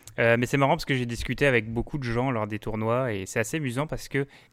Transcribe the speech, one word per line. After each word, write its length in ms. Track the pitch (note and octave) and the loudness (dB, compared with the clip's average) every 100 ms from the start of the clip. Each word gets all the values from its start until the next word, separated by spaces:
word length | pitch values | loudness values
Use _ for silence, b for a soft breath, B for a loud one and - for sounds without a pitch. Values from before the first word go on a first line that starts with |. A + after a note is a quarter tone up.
| b - | b 2
Euh, 180 | A#2 A#2 | 4 6
mais 80 | B2 | 4
c'est 120 | C#3 | 2
marrant 140 | C#3 | 4
parce 120 | E3 - | 2 0
que 100 | C3+ | -2
j'ai 100 | B2 | -2
discuté 400 | A2+ - A#2+ C#3+ | -4 -4 0 2
avec 260 | A#2+ A2 | 2 0
beaucoup 260 | A2+ A#2 D3+ | -4 -4 -4
de 60 | |
gens 280 | B2 A#2 C3+ | -2 0 0
lors 140 | A#2 G#2+ | -2 -2
des 120 | G#2+ | -4
tournois 540 | - G#2+ A2 A#2+ C3 | -6 -2 0 0 0
et 120 | G2+ F#2+ | -2 -2
c'est 140 | E3 | -2
assez 180 | - D#3+ | -2 -2
amusant 300 | C#3 A#2+ D#3 | -2 -2 -4
parce 220 | A#2+ - | -6 -4
que 180 | C#3 C3+ b b | -4 -4 b b